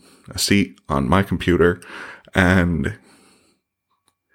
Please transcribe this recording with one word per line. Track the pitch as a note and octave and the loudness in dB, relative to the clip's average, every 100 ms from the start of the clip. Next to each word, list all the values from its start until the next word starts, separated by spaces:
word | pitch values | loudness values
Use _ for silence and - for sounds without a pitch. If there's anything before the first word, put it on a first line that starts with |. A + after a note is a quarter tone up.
| _ _ - | _ _ -14
a | - | -6
seat | - G2+ F#2+ - - | 0 0 0 -6 -6
on | C#2+ C2 | -4 0
my | F#2 | 0
computer, | G2 E2 - F2 E2+ F2 - - - - _ | 0 -2 0 2 2 0 -8 -18 -18 -20 _
and | - F2+ F#2+ F2 D#2+ E2 G#2 _ _ _ _ _ _ _ _ _ _ _ _ _ | 0 2 4 2 -2 -4 -8 _ _ _ _ _ _ _ _ _ _ _ _ _